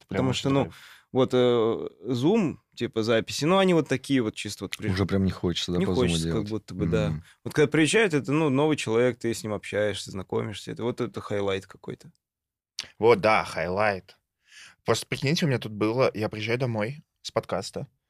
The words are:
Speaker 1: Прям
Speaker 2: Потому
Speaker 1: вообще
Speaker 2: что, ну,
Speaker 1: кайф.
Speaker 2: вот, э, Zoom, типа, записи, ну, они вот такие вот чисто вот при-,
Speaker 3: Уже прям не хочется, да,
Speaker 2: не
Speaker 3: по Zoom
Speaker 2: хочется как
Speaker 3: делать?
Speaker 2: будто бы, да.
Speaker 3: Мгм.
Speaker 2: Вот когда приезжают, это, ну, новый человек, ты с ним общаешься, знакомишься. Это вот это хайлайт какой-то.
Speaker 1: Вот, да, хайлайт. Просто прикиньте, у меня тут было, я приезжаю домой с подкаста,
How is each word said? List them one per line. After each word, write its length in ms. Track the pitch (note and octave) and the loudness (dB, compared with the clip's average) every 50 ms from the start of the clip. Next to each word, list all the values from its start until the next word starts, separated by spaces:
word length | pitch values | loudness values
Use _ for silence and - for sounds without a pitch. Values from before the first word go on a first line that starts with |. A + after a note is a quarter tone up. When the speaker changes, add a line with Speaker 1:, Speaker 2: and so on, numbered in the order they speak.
| _ _ | _ _
Speaker 1:
Прям 0 | |
Speaker 2:
Потому 180 | G2 F#2+ B2+ | -2 0 0
Speaker 1:
вообще 60 | C3 | 0
Speaker 2:
что, 180 | B2 - - C#3 | -2 -2 -2 0
ну, 120 | C3+ C#3 B2 | 0 0 0
Speaker 1:
кайф. 100 | - - - - - - - _ _ | -2 -6 -14 -20 -20 -20 -20 _ _
Speaker 2:
вот, 220 | - B2+ C3 - B2+ | 0 0 2 4 4
э, 540 | B2+ B2 B2 A#2+ A#2+ A2 A2+ A2 D#2 D2+ - - C2+ E2+ | 4 4 6 4 4 4 2 0 -2 -4 -8 -12 _ -6
Zoom, 500 | A2 C3+ A#2+ B2 D#3+ G#3 A#3 G3 C#3 G2+ - _ _ _ | -4 -2 0 2 2 4 2 2 0 -4 -8 _ _ _
типа, 260 | - A#2 A2+ - A2+ | -6 -6 -4 -2 -2
записи, 420 | G#2+ A2+ A#2+ A2+ F#2+ - - - C#3 | 0 2 2 2 2 -2 -4 -2 0
ну, 140 | D#3 F#3 G3 | 2 4 4
они 160 | F#3+ F#3 F3 | 4 4 4
вот 140 | E3 C#3+ - | 2 2 2
такие 320 | C3+ B2+ - - C#3 C3 | -2 -4 0 0 0 2
вот 120 | A#2 G#2+ - | 2 0 -4
чисто 300 | - - G#2 G2 - G2+ | -6 -8 -10 -8 -8 -10
вот 120 | F#2 - | -10 -8
при-, 120 | - G2+ G#2+ | -6 -4 -2
Speaker 3:
Уже 160 | F#2+ F#2 G2 | 0 0 0
прям 180 | D#2+ F#2+ G2 F#2+ | 0 2 2 2
не 60 | F#2 | 0
хочется, 420 | E2 - - F2+ E2+ - - - | 0 -2 -2 -2 -2 -2 -4 -2
да, 60 | F2 F2 | -2 -2
Speaker 2:
не 40 | |
Speaker 3:
по 80 | F#2 F#2+ | 0 0
Zoom 40 | F#2 | 2
Speaker 2:
хочется 300 | B2 B2 F2 E2+ E2 D#2+ E2 | 2 2 2 0 0 -2 -2
как 40 | E2+ | -2
Speaker 3:
делать? 100 | A2 G#2 | -2 -4
Speaker 2:
будто 280 | G2+ A2 G#2+ - - F2+ | -4 -6 -8 -8 -10 -6
бы, 120 | F#2 - | -4 -2
да. 240 | E2 E2 E2 D#2+ D#2+ | 0 0 0 0 0
Speaker 3:
Мгм. 120 | D#2 D2+ - - - _ _ | -2 -6 -8 -14 -20 _ _
Speaker 2:
Вот 100 | A#2 - | -4 2
когда 140 | - D3+ - | 2 2 4
приезжают, 440 | - D3+ D#3+ C#3+ F#3 A3 A3+ G3+ D#3 | 4 2 2 4 4 2 2 2 2
это, 180 | C#3+ G#2+ B2+ | 0 0 0
ну, 180 | C#3 D#3 D#3+ D3+ | 0 0 2 2
новый 260 | B2+ C3+ D3 D#3 D3+ | 2 2 2 2 0
человек, 420 | - - - A2 A2+ B2 B2+ A#2 - | 0 -2 0 2 2 2 2 0 0
ты 140 | - A#2 A2+ | -4 -4 -4
с 80 | - - | -4 -6
ним 80 | A2 G#2 | -6 -6
общаешься, 560 | G2 - - - G2+ G#2 G#2 G2 G2 - - | -6 -6 -4 -2 0 0 0 -2 -4 -8 -10
знакомишься. 580 | F#2 G2 F2+ - - A#2 A#2 A2+ G#2 - - - | -10 -10 -8 -4 -4 -4 -4 -4 -8 -10 -12 -12
Это 100 | A2 G#2+ A2 | -10 -6 -6
вот 160 | A#2+ B2 - | -4 -4 -4
это 200 | B2 G#2+ - A2 | -6 -6 -6 -10
хайлайт 460 | - - G#2+ G2+ G2+ G2 F#2+ F#2+ - | -8 -4 -4 -2 -2 -2 -2 -4 -6
какой-то. 440 | - - - - - - - - E3 - _ _ _ _ _ _ _ _ _ _ _ _ - - - _ - | -10 -18 -16 -14 -14 -14 -14 -16 -20 -20 _ _ _ _ _ _ _ _ _ _ _ _ -12 -12 -12 _ 4
Speaker 1:
Вот, 220 | G2+ A2+ A#2+ G2+ | 6 6 6 8
да, 240 | E2 G#2+ A2 G2 E2 | 6 4 4 4 2
хайлайт. 720 | - - E2 D#2+ F2 F#2 G2 A2 G#2+ G2+ F#2 - - - _ _ _ _ _ _ _ - - - - - _ _ | -2 -4 -4 -4 -2 -2 0 0 0 0 -2 -8 -14 -20 _ _ _ _ _ _ _ -20 -20 -20 -20 -20 _ _
Просто 220 | - A2+ - - - | -2 -2 -2 -2 -6
прикиньте, 380 | C3+ A#2 - C3+ D#3+ E3+ - | -6 -4 0 0 0 2 2
у 20 | D3 | 0
меня 120 | C3 A2+ | 0 0
тут 120 | - A2+ | -2 -6
было, 380 | A2 G2+ G#2+ G#2+ A2+ B2+ C3 - - | -4 -2 -2 0 2 2 2 2 2
я 140 | G2+ G#2+ G#2 | 0 -4 -4
приезжаю 280 | - G#2+ G#2+ A2 A2+ B2 | -4 -6 -4 -2 -2 -2
домой 460 | C3+ B2 A#2 G#2+ G#2 A2+ C#3+ D#3 - _ _ _ | -2 -2 -2 -2 -4 -4 -6 -10 -18 _ _ _
с 80 | - - | -16 -4
подкаста, 560 | - A2+ - - - F2+ - - - - C#3 - _ _ _ _ | -4 -4 -2 -2 -4 -6 -6 -6 -8 -10 -10 -10 _ _ _ _